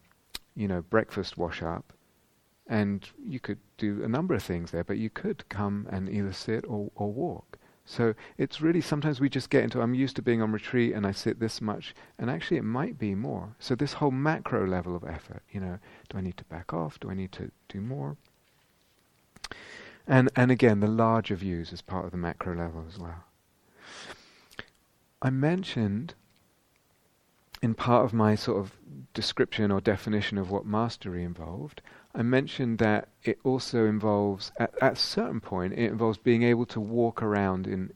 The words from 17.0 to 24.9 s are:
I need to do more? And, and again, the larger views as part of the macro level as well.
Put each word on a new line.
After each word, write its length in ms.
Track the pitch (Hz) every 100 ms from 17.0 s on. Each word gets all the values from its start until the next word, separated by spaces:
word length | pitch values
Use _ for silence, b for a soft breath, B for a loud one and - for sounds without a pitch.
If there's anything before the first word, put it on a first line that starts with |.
| 101
I 40 |
need 180 | 95 92
to 180 | - 92 - -
do 120 | 95
more? 360 | 113 139 139 143 _ _ _ _ _ _ _ _ _ _ _ - - B B B B B B
And, 220 | 131 127 -
and 140 | 123
again, 300 | 123 120 101
the 60 | 107
larger 480 | 113 113 113 104
views 380 | 92 98 85 82
as 100 | 87
part 220 | - 92
of 80 | 85
the 40 | 87
macro 400 | 85 - 92 85
level 280 | 85 80 82
as 100 | 95
well. 260 | 85 85 - _ _ _ _ B B B B B B B B B B _ _